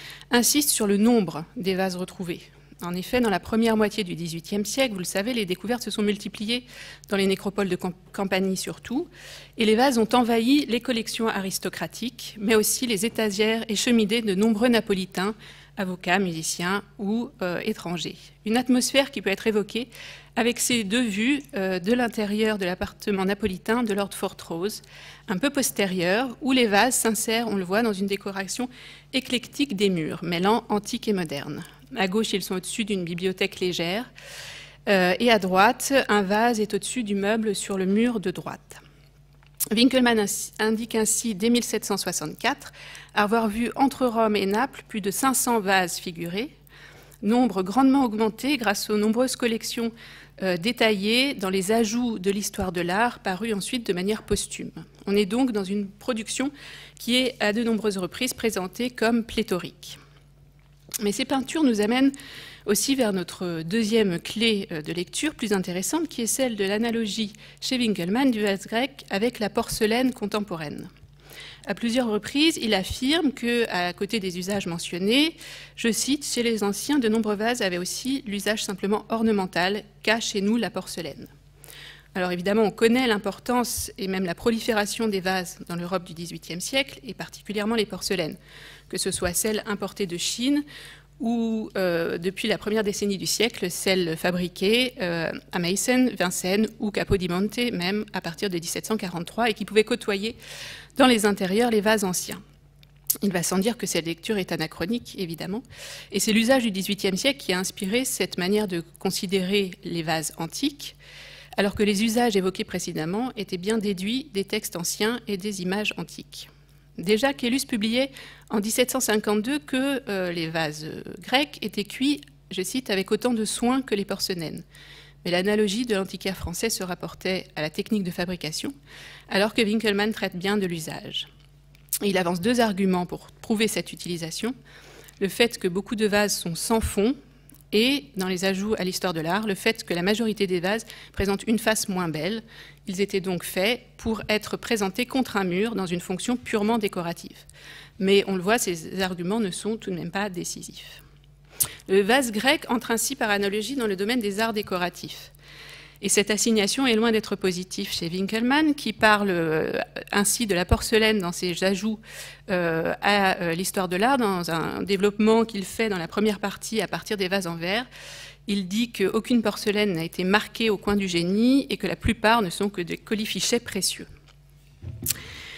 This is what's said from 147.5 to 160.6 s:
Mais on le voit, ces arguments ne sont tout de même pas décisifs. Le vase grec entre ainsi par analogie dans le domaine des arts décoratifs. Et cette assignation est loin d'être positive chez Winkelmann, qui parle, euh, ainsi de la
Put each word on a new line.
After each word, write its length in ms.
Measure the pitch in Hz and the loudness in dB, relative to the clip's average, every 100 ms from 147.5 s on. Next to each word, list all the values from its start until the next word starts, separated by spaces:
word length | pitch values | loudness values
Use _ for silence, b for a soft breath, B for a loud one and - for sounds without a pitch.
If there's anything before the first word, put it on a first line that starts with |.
| B B B B - | B B B B -2
Mais 260 | 190 196 196 | 4 6 4
on 100 | 190 | 0
le 60 | |
voit, 140 | 180 240 | 2 2
ces 460 | 196 170 - 185 | 0 -4 -6 -4
arguments 380 | 185 180 175 226 | -4 -2 -2 0
ne 100 | 196 | -2
sont 260 | - 208 220 | -2 -4 -4
tout 140 | 202 | -6
de 60 | 175 | -6
même 140 | 175 | -6
pas 200 | 196 208 | -4 -4
décisifs. 720 | 175 - - - - - - - - - - B B B B - | -6 -8 -10 -12 -16 -18 -20 -20 -20 -20 -20 B B B B 2
Le 120 | 196 | 4
vase 320 | 196 269 240 | 6 4 2
grec 320 | 208 262 311 - | 2 2 2 0
entre 200 | 247 - | -2 0
ainsi 260 | 226 - 269 | 0 -2 -2
par 120 | 226 | 2
analogie 460 | 202 202 214 214 | 2 2 0 -2
dans 140 | 277 220 | -2 -2
le 80 | 185 | 0
domaine 240 | 202 247 | 0 0
des 200 | 202 196 | 0 0
arts 140 | 226 | 0
décoratifs. 800 | 214 202 185 180 - - - - B B B B B B B | -2 -2 -2 -2 -4 -12 -14 -18 B B B B B B B
Et 80 | 196 | 2
cette 220 | 214 202 | 2 4
assignation 560 | 208 233 220 202 - 262 | 2 4 4 2 2 4
est 80 | |
loin 160 | 220 233 | 4 4
d'être 240 | 220 - | 2 0
positive 560 | 196 190 180 185 - 196 | -2 0 -2 -6 -8 -6
chez 180 | - 170 | -6 -4
Winkelmann, 680 | 185 196 220 247 285 311 285 | -4 -2 0 2 4 4 2
qui 160 | 226 | -2
parle, 380 | - 214 208 202 | 4 6 6 4
euh, 420 | 175 165 156 - - - - - | 0 2 0 0 -2 -4 -8 -2
ainsi 340 | 202 196 - 220 | 0 2 2 0
de 80 | |
la 100 | 175 | 0